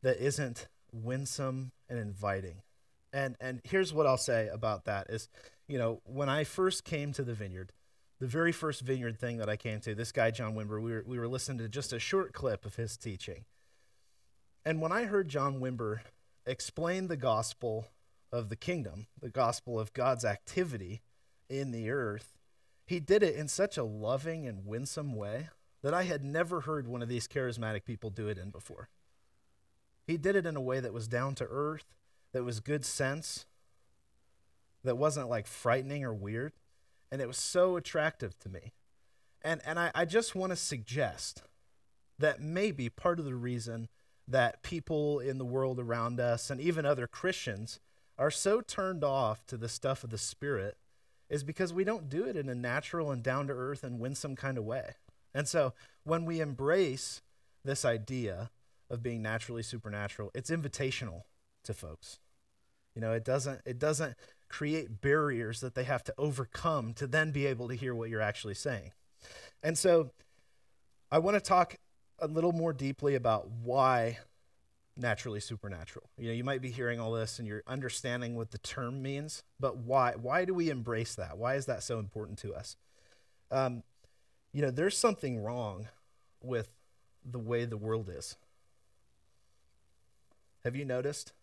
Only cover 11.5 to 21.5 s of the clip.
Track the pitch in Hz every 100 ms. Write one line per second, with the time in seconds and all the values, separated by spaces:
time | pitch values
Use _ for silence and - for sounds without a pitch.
11.5 | 127 113 123 135 120 - 196 185 - 139
12.5 | 104 104 - 113 - - 95 - 90 110
13.5 | _ _ _ - _ _ _ _ _ _
14.5 | _ - 160 160 190 233 202 175 143 139
15.5 | 135 127 123 113 110 - - _ - -
16.5 | 131 - - 165 185 185 160 127 110 113
17.5 | - 120 110 110 _ _ _ - 120 107
18.5 | 113 - 175 110 85 107 - 127 123 120
19.5 | 117 - 110 107 - 127 127 117 101 -
20.5 | - 180 120 92 110 _ _ _ _ _